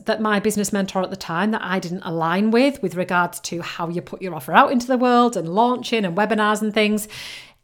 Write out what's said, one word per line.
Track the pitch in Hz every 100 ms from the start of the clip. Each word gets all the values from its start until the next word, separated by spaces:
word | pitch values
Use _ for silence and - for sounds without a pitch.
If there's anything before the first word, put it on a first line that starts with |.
that | - 220
my | 214 202
business | 208 208 196
mentor | 202 190 190
at | 185
the | 190
time | - 165 214
that | 220
I | 180 185
didn't | 175 185
align | 180 165 165 185 214
with, | 226 277 277
with | 185 175
regards | 180 180 175 -
to | - 170
how | 160 - 170
you | 170
put | - -
your | 185 156
offer | 147
out | 196 269
into | 247 240
the | 254
world | 247 240 240 202
and | 165
launching | 196 240 247 - 226
and | 190 170
webinars | 208 214 214 208
and | 220
things. | 214 208 214 - - - - - _